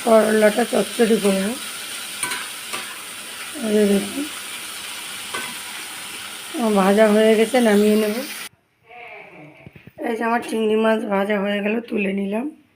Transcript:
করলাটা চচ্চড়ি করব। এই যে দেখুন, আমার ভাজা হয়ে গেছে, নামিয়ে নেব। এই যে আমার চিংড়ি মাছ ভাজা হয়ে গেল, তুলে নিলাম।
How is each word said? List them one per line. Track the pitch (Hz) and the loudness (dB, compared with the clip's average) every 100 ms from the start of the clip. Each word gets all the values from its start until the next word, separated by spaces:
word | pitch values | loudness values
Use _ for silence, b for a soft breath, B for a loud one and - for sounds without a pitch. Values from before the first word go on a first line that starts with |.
করলাটা | 240 220 214 220 214 214 226 | 6 4 6 4 4 4 0
চচ্চড়ি | - 202 - 226 220 | 0 -2 2 2 4
করব। | 196 190 196 262 - - - - - - - - - - - - - - - - - - - 302 226 | 4 2 0 -4 -10 -12 -12 -12 -12 -10 -8 -8 -10 -12 -12 -10 -12 -14 -16 -16 -14 -14 -12 -8 0
এই | |
যে | 214 208 | 2 4
দেখুন, | 202 202 269 302 - - - - - - - - - - - - - - - - - - - - - - | 2 0 -6 -8 -10 -12 -12 -12 -12 -12 -12 -12 -12 -10 -10 -10 -12 -12 -14 -14 -14 -14 -14 -14 -14 -10
আমার | 330 226 202 | -2 2 4
ভাজা | 190 202 220 | 4 6 6
হয়ে | 208 220 220 | 6 6 6
গেছে, | 220 254 226 | 4 4 6
নামিয়ে | 202 208 214 | 6 6 4
নেব। | 214 226 285 - - _ _ _ _ - - - - - - - - - - - 240 | 2 -2 -8 -12 -16 _ _ _ _ -20 -18 -20 -20 -20 -20 -20 -20 -20 -20 -8 -6
এই | 226 | -2
যে | 233 | 0
আমার | 233 - | 0 0
চিংড়ি | 226 220 220 | 0 2 4
মাছ | 220 220 226 | 4 2 0
ভাজা | 196 202 208 | 0 2 0
হয়ে | 202 202 | 0 -2
গেল, | 208 226 226 | -2 -4 -2
তুলে | 214 196 196 | -2 -2 -2
নিলাম। | 196 214 294 320 _ | -2 -4 -6 -12 _